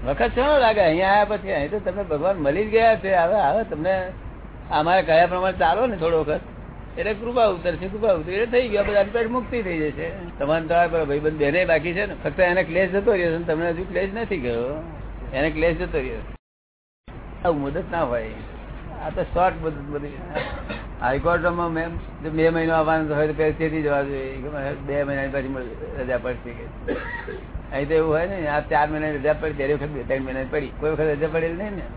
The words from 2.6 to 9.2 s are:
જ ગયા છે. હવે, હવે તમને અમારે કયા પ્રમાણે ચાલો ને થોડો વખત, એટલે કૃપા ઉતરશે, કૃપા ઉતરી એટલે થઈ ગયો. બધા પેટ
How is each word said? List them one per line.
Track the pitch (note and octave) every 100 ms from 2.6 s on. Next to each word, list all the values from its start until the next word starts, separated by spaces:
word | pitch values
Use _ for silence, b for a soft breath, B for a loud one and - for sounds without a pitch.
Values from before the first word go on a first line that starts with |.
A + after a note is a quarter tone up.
| G#3+
જ |
ગયા | A3 A3+ A3
છે. | G3
હવે, | F#3 E3+ G#3
હવે | C#3+ G3
તમને | A3+ D#3 F3 F#3+ F#3 F#3+ - - - - -
અમારે | D#3+ D#3+ F#3
કયા | D#3+ D#3+ F3
પ્રમાણે | F3+ F#3 F3+
ચાલો | E3 F#3 B3
ને | G3
થોડો | D#3+ E3
વખત, | D3 D3+ - - - - - -
એટલે | F#3
કૃપા | G3+ A#3 B3 A3
ઉતરશે, | F3+ E3+ D#3+ F#3
કૃપા | G#3 A3
ઉતરી | F3 D#3
એટલે | F#3+ A#3 A#3+
થઈ | B3
ગયો. | G3+
બધા | - G3+
પેટ | G3+ A#3